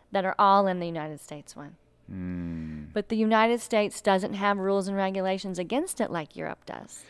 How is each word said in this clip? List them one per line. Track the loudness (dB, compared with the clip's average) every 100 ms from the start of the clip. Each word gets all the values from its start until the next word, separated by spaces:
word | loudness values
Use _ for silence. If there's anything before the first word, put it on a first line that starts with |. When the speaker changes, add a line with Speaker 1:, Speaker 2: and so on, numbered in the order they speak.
| _
Speaker 1:
that | -2 0
are | 4
all | 6 8 6
in | 0
the | -2
United | -4 -6 -10
States | -12 -14 -14 -16
one. | -16 -18 _ _ -12
Speaker 2:
Hmm. | -8 -6 -4 -4 -6 -6 -8 -6
Speaker 1:
But | -6 -2
the | 0
United | 4 4 4 2
States | 0 0 0 0
doesn't | 2 4 2
have | 0 0 2
rules | 2 2 0
and | 0
regulations | 0 0 -2 -2 -4 -6
against | -2 -2 -2 -2
it | -2
like | -4 -6 -8
Europe | -8 -8 -12
does. | -14 -14 -18